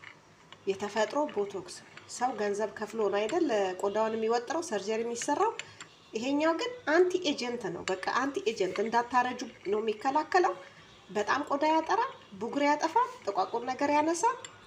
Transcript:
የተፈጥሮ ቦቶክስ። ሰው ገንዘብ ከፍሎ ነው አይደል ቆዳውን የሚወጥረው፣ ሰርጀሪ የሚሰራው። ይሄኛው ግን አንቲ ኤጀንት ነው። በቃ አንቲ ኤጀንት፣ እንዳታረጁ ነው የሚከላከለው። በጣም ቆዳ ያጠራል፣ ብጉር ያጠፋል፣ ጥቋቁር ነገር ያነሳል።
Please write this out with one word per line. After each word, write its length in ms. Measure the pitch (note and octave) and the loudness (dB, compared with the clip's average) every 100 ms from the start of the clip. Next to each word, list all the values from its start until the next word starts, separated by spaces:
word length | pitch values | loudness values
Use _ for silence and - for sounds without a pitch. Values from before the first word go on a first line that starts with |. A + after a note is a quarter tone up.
| - - - - - - - | -20 -20 -20 -20 -20 -10 -4
የተፈጥሮ 540 | G3 G#3 A3 G#3+ C#4 D4 | -4 -2 0 0 0 0
ቦቶክስ። 480 | G#3 G3+ F#3+ - - - - - | 0 -4 -4 -10 -14 -18 -20 -14
ሰው 200 | - B3 | -4 -2
ገንዘብ 360 | G#3+ G#3 G3+ G#3+ | 0 -2 0 -2
ከፍሎ 260 | - G#3 A3+ | -4 -6 0
ነው 160 | G3+ G3+ | 0 2
አይደል 300 | G#3+ E4 D#4 G#3+ F#3+ F#3 | 2 2 2 2 0 0
ቆዳውን 360 | G3+ G#3 A3 | -2 0 0
የሚወጥረው፣ 480 | A3+ A3 A#3+ A#3+ E4 | 0 2 0 0 -4
ሰርጀሪ 380 | - G#3 F#3+ A3 | -2 -4 -2 -2
የሚሰራው። 500 | A#3 A#3 - D4 A4 A4+ - - - - - | -2 -4 -2 2 2 0 -10 -14 -20 -20 -10
ይሄኛው 400 | A3+ B3+ C#4+ D#4 | -6 0 2 2
ግን 180 | E4 A#4+ - - | 2 -2 -6 2
አንቲ 260 | D#4+ F4+ F4+ D4 | 4 6 4 0
ኤጀንት 380 | - A#3+ A#3+ F#3 | -2 -4 -4 -6
ነው። 160 | E3+ | -6
በቃ 220 | - F#3 - A#3 | -4 -4 0 0
አንቲ 280 | C#4 C#4 A3 | 0 -2 -2
ኤጀንት፣ 320 | A3+ F#3 - | 0 0 0
እንዳታረጁ 600 | A3 A#3 A#3+ B3+ B3 B3 A#3+ - F3+ | 0 0 2 2 2 -2 -10 -10 -4
ነው 140 | G#3+ | -2
የሚከላከለው። 760 | A3+ G#3+ C4+ C#4+ D4+ F#4+ F4+ - - - - - - | 0 -2 0 0 2 4 4 0 -10 -20 -20 -20 -6
በጣም 320 | G3 G#3 B3 C#4+ | -2 0 0 0
ቆዳ 180 | C#4+ D#4 | 2 4
ያጠራል፣ 440 | D#4+ D#4+ G#4 C5 - - | 4 4 2 0 -4 -16
ብጉር 300 | G3 A3+ C#4+ | -8 -4 2
ያጠፋል፣ 460 | C#4+ D4 D#4+ A4+ B4 - | 2 4 2 2 2 -2
ጥቋቁር 420 | - - F#3+ A#3 B3 | -4 -2 -2 -2 -4
ነገር 260 | B3+ C#4+ | -2 2
ያነሳል። 460 | D4 D4+ E4+ A4+ B4+ - - | 4 4 2 2 0 -6 -18